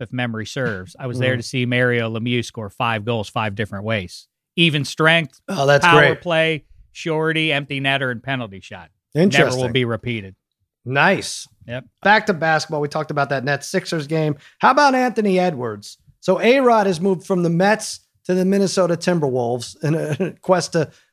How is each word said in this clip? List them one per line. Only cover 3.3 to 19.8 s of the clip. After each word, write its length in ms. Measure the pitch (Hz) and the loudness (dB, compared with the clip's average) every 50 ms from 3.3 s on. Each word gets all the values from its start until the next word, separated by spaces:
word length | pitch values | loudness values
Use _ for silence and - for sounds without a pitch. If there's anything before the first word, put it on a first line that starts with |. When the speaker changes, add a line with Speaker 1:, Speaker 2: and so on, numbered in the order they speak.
| - 120 110 110 98 | -4 -4 -4 -2 -4
Speaker 1:
different 300 | 107 107 - 101 98 101 | -4 -6 -6 -8 -8 -4
ways. 420 | 107 113 104 90 87 - - - _ _ _ _ _ _ | -4 -4 -4 -4 -8 -12 -20 -20 _ _ _ _ _ _
Even 260 | - 170 165 143 151 135 | 2 2 2 2 0 -2
strength, 560 | - - - 156 160 165 170 160 - _ _ _ | -4 -2 0 2 4 4 2 0 -4 _ _ _
Speaker 2:
Oh, 180 | - 135 - 139 | -8 -4 0 4
that's 200 | 139 143 143 - | 4 6 6 6
Speaker 1:
power 160 | 175 170 151 | 6 8 8
Speaker 2:
great. 200 | 147 139 117 - | 6 6 2 0
Speaker 1:
play, 440 | - 175 165 160 160 160 160 139 - _ - - - _ | -2 -2 0 0 2 0 -2 -4 -8 _ -20 -20 -20 _
shorty, 640 | _ - - 170 156 156 160 160 156 160 156 160 143 | _ -10 -6 -4 -2 -2 -2 -2 -2 0 0 0 0
empty 260 | 143 143 139 143 139 | -2 -2 -4 -6 -4
netter, 320 | 135 139 139 135 135 127 | -2 -2 -2 0 -2 -4
and 100 | 120 110 | -4 -6
penalty 380 | - 135 135 127 120 101 95 95 | -6 -6 -6 -6 -6 -10 -12 -16
shot. 300 | - - 104 90 85 - _ _ _ _ - | -18 -18 -18 -18 -18 -20 _ _ _ _ 0
Never 0 | |
will 80 | 147 180 | 2 4
Speaker 2:
Interesting. 480 | 202 131 139 139 120 127 127 127 120 | 4 4 4 2 2 2 0 -2 0
Speaker 1:
be 140 | 120 131 123 | 0 0 0
repeated. 500 | 117 113 107 - 123 120 110 98 95 95 _ _ _ _ _ _ _ _ _ _ | 0 -2 -4 -6 -6 -6 -6 -8 -12 -16 _ _ _ _ _ _ _ _ _ _
Speaker 2:
Nice. 640 | 120 131 139 151 185 196 120 - - - - - - _ _ - | -2 0 2 4 4 2 0 -2 -8 -12 -12 -14 -18 _ _ -14
Speaker 1:
Yep. 180 | 113 120 127 - _ _ _ | -12 -12 -12 -12 _ _ _
Speaker 2:
Back 240 | - 190 208 214 214 | 2 4 4 4 2
to 80 | 214 196 | 0 -2
basketball. 480 | 147 160 160 160 151 151 - 156 147 | 0 0 2 2 0 0 -2 -4 -4
We 80 | 147 147 | -4 -4
talked 200 | - 160 151 - | -4 -6 -6 -4
about 180 | 156 147 139 - | -2 -2 -2 0
that 140 | 143 135 120 | -2 -2 -2
Nets 220 | 143 143 139 - - | -2 -2 -2 -4 -4
Sixers 360 | - 190 - - 175 160 143 | -4 -4 -4 -4 -4 -6 -4
game. 300 | 139 160 160 156 151 147 - - - _ _ | -4 -2 -2 0 -2 -2 -4 -8 -18 _ _
How 120 | - 233 | 2 4
about 240 | 262 294 294 277 262 | 6 6 4 4 4
Anthony 440 | 254 254 254 - 226 208 202 185 180 | 2 0 0 0 0 0 2 2 2
Edwards? 580 | 180 180 160 120 123 113 104 104 107 - - - _ _ _ _ | 2 0 -2 -2 -6 -6 -8 -8 -12 -16 -20 -20 _ _ _ _
So 220 | - - 190 165 | -2 0 0 2
A-Rod 460 | 180 226 262 277 262 240 233 220 196 | 4 4 4 6 6 6 4 4 4
has 120 | 196 180 156 | 2 0 0
moved 260 | 180 196 190 160 - | 0 0 0 -2 -2
from 160 | - 196 180 175 | -2 -2 0 0
the 60 | 165 | 2
Mets 520 | 170 170 190 202 214 214 - - - - _ _ _ _ _ | 2 2 4 2 2 0 -2 -8 -12 -14 _ _ _ _ _
to 80 | - 180 | -2 0
the 100 | 185 185 | 0 2
Minnesota 540 | 190 196 196 196 180 - 196 180 165 170 | 2 2 2 0 0 2 0 0 2 0
Timberwolves 840 | 165 - 185 175 170 147 135 123 127 120 117 123 123 117 - - - | 0 0 0 0 0 0 0 0 -2 -2 -2 -2 -4 -6 -10 -10 -6